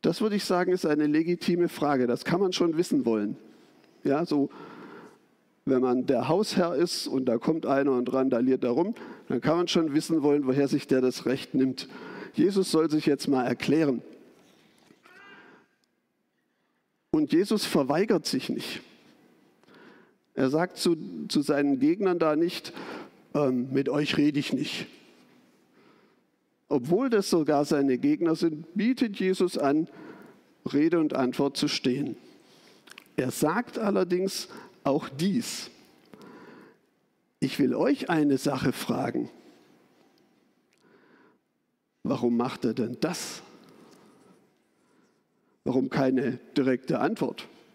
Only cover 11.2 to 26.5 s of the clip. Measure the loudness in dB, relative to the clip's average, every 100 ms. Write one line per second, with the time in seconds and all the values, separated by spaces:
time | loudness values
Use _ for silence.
11.2 | -4 -4 -2 0 0 0 -12 -14 -16 -14
12.2 | -10 0 2 2 2 2 2 2 2 0
13.2 | 2 0 2 -2 0 2 2 0 -6 -20
14.2 | -20 _ _ _ _ _ _ _ -20 -20
15.2 | -20 -20 -20 -20 _ _ _ _ _ _
16.2 | _ _ _ _ _ _ _ _ _ 0
17.2 | 2 2 2 0 2 0 2 0 2 0
18.2 | 0 -4 -4 -6 -6 -12 -16 -20 _ _
19.2 | _ _ _ _ _ -20 -20 -20 _ _
20.2 | _ -2 0 0 -2 -2 0 0 -4 -10
21.2 | -4 -2 0 0 2 2 2 2 0 2
22.2 | 2 2 0 -2 -12 -14 -14 -14 -16 -20
23.2 | _ 0 2 0 0 -2 0 -2 0 2
24.2 | 2 2 -2 -4 -4 -8 -10 -16 -20 _
25.2 | _ _ _ _ _ _ -20 _ _ _
26.2 | _ _ _